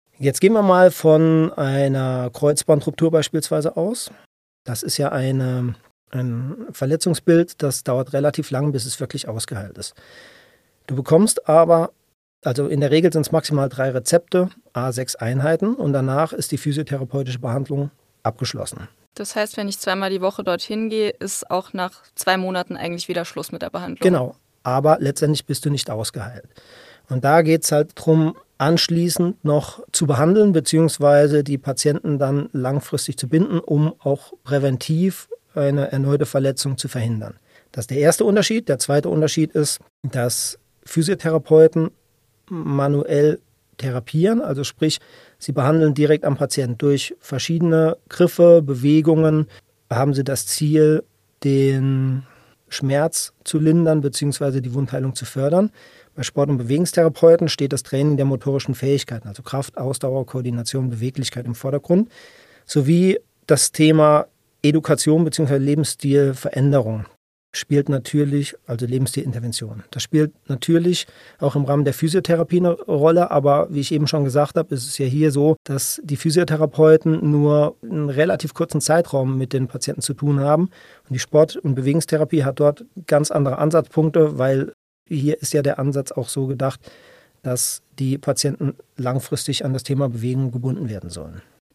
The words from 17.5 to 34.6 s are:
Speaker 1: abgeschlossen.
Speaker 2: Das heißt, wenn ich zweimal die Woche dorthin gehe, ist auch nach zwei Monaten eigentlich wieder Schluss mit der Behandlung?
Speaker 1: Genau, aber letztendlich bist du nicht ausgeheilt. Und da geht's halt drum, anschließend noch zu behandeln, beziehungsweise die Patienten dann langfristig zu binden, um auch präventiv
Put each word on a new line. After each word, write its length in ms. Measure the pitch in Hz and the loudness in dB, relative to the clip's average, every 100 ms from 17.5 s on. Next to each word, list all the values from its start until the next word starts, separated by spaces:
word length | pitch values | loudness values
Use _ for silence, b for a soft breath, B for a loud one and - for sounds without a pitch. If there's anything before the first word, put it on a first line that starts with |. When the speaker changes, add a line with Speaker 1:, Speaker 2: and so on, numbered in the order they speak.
| 131 139 143 143 - _ _ | -6 -4 -6 -6 -10 _ _
Speaker 1:
abgeschlossen. 640 | 113 - 120 - 98 - - _ _ - | -8 -6 -8 -8 -10 -12 -16 _ _ -14
Speaker 2:
Das 200 | 202 214 | -8 -6
heißt, 220 | 214 - | -6 -6
wenn 100 | 202 | -8
ich 120 | 196 | -6
zweimal 320 | 208 190 190 | -4 -4 -4
die 100 | 190 | -2
Woche 220 | 185 202 | -4 -4
dorthin 480 | 185 175 - 214 220 | -4 -4 -4 -6 -4
gehe, 180 | 220 208 | -2 -4
ist 400 | - 196 - - | -4 -8 -10 -6
auch 240 | 180 - | -6 -4
nach 300 | 190 180 - _ | -8 -8 -10 _
zwei 240 | - - 185 | -6 -2 0
Monaten 400 | 185 185 180 175 | -2 -4 -6 -8
eigentlich 300 | 170 175 - | -8 -8 -6
wieder 180 | 175 170 | -6 -8
Schluss 260 | 160 156 | -10 -12
mit 120 | 170 | -10
der 80 | 165 | -10
Behandlung? 320 | 170 175 180 | -10 -10 0
Speaker 1:
Genau, 320 | 185 165 123 - _ _ | 2 2 -2 -10 _ _
aber 360 | 123 131 151 151 | -4 0 4 4
letztendlich 480 | 139 - 151 151 - | 2 0 0 0 -4
bist 180 | 143 147 | -6 -4
du 60 | |
nicht 180 | 139 - | -4 -6
ausgeheilt. 580 | 107 107 - 101 117 - _ B B B B B | -8 -8 -10 -12 -14 -20 _ B B B B B
Und 140 | 127 | -2
da 180 | 139 165 | 2 4
geht's 300 | 160 160 - | 4 2 2
halt 220 | 147 156 - | 0 0 -2
drum, 420 | 165 160 156 - _ - | 2 4 2 -2 _ -2
anschließend 840 | 139 165 - 170 175 156 175 - 147 | 2 2 2 0 0 0 -2 -2 0
noch 380 | 147 - - - | 0 -2 -10 -8
zu 160 | - 165 | -2 0
behandeln, 440 | 131 160 208 208 | 2 4 4 4
beziehungsweise 920 | 165 - 160 160 - 143 147 147 151 | 4 2 2 2 2 4 6 6 2
die 140 | 147 139 | 0 -4
Patienten 640 | 143 127 151 151 165 139 | -4 -2 -2 0 -2 -2
dann 300 | 135 143 - | 0 -2 -2
langfristig 640 | 139 127 143 - 147 - - | -4 -2 -2 -4 -6 -6 -8
zu 100 | 127 | -2
binden, 320 | 160 190 165 | 0 2 -2
um 340 | - 147 156 - | -2 0 0 -2
auch 340 | 139 147 - - | -4 -4 -6 -18
präventiv 880 | - 143 | -4 -2